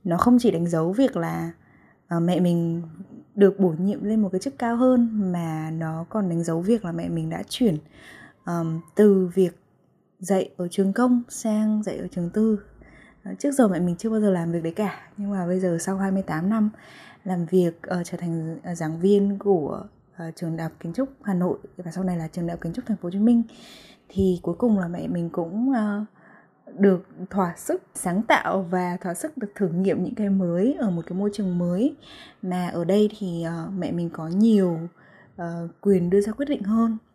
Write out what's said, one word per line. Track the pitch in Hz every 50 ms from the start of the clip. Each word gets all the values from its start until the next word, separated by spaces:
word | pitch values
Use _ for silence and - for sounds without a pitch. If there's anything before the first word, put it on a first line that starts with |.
| _
Nó | 185 170
không | 180 - 240 247 247
chỉ | 247 220
đánh | 156 165 170
dấu | 170 175 160 160 170
việc | 196 233 269 247 -
là, | 170 165 165 165 165 165 170 165 _ _ _ _ _ _ _ _ _ _ _
ờ, | 175 165
mẹ | 170 170 180 -
mình | 185 175 170 170 170 165 165 170 170 160 160 165 190 - - - - _ _
được | 202 196 196 196 -
bổ | 196 175 156 156
nhiệm | 180 202 202 - -
lên | 208 220 220
một | 208 180
cái | 180 185
chức | - 277 269 -
cao | 247 233 233
hơn, | 233 254 254 254 240 240 233 220 214 196 185
mà | 175 175 165 165 160 156 156 160
nó | 160 160 165 160 160 160 165 -
còn | - 220 202 180
đánh | 165 165 170
dấu | 170 160 165
việc | 175 196 240 226 220
là | 170
mẹ | 170 165 170 170
mình | 170 165 160 160
đã | 165 170 - -
chuyển, | - - 254 214 160 151 - - _ - - - - - - - _ _ _
ờm, | 175 175 170 165 165 160 165 - - _
từ | - 214 208 196 190 185 175 175
việc | 190 185 175 - _ _ _ _ _ _ _ _ _ _ _ _ _
dạy | 190 - 202 190 - - -
ở | - 180 175
trường | - - 196 190
công | 196 - 247 254 247 240 240 -
sang | - - - 220 214 214 214 214 214 214
dạy | 208 190 - -
ở | - 180
trường | - 180 175 170
tư. | 175 214 220 220 214 202 - - _ - - - - - - - _ _ _
Ờ, | 196 190 -
trước | - 285
giờ | 277 277 247 202
mẹ | 180 -
mình | 180 175 175
chưa | - - 226
bao | 220 220
giờ | 214 202
làm | 185 175 165 170
việc | 170 170
đấy | 160 165
cả, | 165 - 214 190 - - - - _
nhưng | - 202 202
mà | 202 190 175
bây | 175 180 185
giờ | 185 180 170 170
sau | - - 196
hai | 190 196 196
mươi | 190 190
tám | 190 - 156 156 170 196
năm | 220 226 208 214 214 - - - - - - - - _ _
làm | 185 185 175 170
việc, | 160 185 185 175 170 165 -
ờ, | - - 180 180 170
trở | - -
thành, | 165 175 165 165 165 160 160 165 -
ờ, | - 175 175
giảng | 165 165 156 160 165
viên | 175 196 208 202 202 202 202 196
của, | - 202 196 170 147 - - - - - _ _ _ _ _
ờ, | - 170 165 160
trường | - 175 165 165
Đại | 165 165 160
học | - _
Kiến | - 170
trúc | 170 - 269 269 - _
Hà | - 208 190
Nội | 175 180 185 - - - - _
và | - 180 165
sau | 165 185 190
này | 185 175
là | 170 160 160
trường | - 180 170
Đại | 170 170
học | 170
Kiến | - 165
trúc | 175 254 247
Thành | - 214
phố | - -
Hồ | 175
Chí | 180 196
Minh, | 208 240 240 233 226 - - - - - - - - - - _ _ _
thì | - 190 190 185 180 175
cuối | - 170 170 -
cùng | 247 240 214 196
là | 180 170
mẹ | 175 175 160 165
mình | 175 175 170 170
cũng, | - 185 165 165 180 220 247 269
ờ, | 269 233 214 208 202 208 208 - _ _ _ - - - _ _ _ _ _ - - 165
được | 202 202 185 175 - _ - 156 185 -
thỏa | - 202 185 175 165
sức | - - - 339 370 _ _ _
sáng | - - 277 - 208
tạo | 233 - 311 - - 165 180 185 175 170
và | 180 180 180 180 175 185
thỏa | - 185 175
sức | - - 311 - 262
được | 214 202 _
thử | - 202 170
nghiệm | 160 175 190 196 160 - 180
những | - -
cái | - 214 202
mới | 196 190 185 170 170 175 196 254 294
ở | - 262 202
một | 175 170 160
cái | - 175 185
môi | 202 208
trường | 202 220 202 185 175 175
mới. | 175 175 175 185 240 311 302 - - - - - - - _ _
Mà | - 185 180 180 180 -
ở | - 170 170
đây | 165 190 208 214 208 208 -
thì, | 202 185 170 170
ờ, | 165 165 170 165 165 170 196 185
mẹ | 175 -
mình | 165 170 170 165
có | - - 160 160
nhiều, | 170 196 220 233 220 202 190 180 165 160 165 175 _ _ _ _ - - - _ _
ờ, | - 170 170 170 170 170 170 - _
quyền | - 202 202 180 175 175
đưa | 185 202
ra | 202 220
quyết | 220 - 285 277
định | 285 -
hơn. | 196 196 220 226 226 226 220 220 _ _